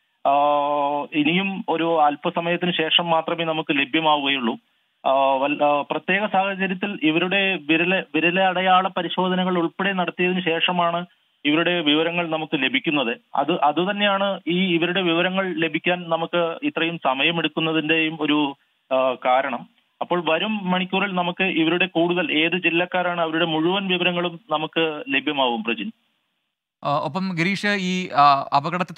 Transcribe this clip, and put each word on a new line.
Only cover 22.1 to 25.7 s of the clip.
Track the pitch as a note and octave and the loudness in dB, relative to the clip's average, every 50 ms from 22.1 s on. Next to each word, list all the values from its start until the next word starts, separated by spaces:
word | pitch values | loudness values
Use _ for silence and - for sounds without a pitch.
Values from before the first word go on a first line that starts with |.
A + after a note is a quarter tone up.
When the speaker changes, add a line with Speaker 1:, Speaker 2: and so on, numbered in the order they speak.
| F3 F3+ F3 C3+ | 2 0 0 0
Speaker 1:
ഏത് | C#3 D3+ D#3+ E3+ E3+ F#3 | 0 2 2 2 0 0
ജില്ലക്കാരാണ്, | F3 E3 E3 E3+ F3+ F3+ - F#3 F3 F3+ F3 F3 | 0 0 0 0 -2 0 -2 -2 -2 -2 -2 -2
അവരുടെ | E3+ E3 D#3 E3 F3 | -2 -2 0 0 0
മുഴുവൻ | E3 D#3 D#3 D#3 E3+ F#3 G3+ G3 F#3+ | 0 0 0 0 0 0 0 -2 -2
വിവരങ്ങളും | F#3 F3+ F3 F3 F3 F3 F3 F3 E3+ E3 _ _ | -2 0 0 -2 0 -2 -2 -4 -6 -8 _ _
നമുക്ക് | D#3 D3+ D#3 D#3+ - E3 E3 D#3+ D3+ D3+ C#3 C3+ | -4 -4 -4 -4 -2 -2 -2 -2 -2 -6 -8 -4
ലഭ്യമാവും. | C#3 C3+ C3+ C#3+ D3+ C#3 C3+ B2 A#2 A2+ G#2+ | -4 -2 -2 -2 -2 0 0 0 0 -2 -2
പ്രജിൻ. | A2+ | -4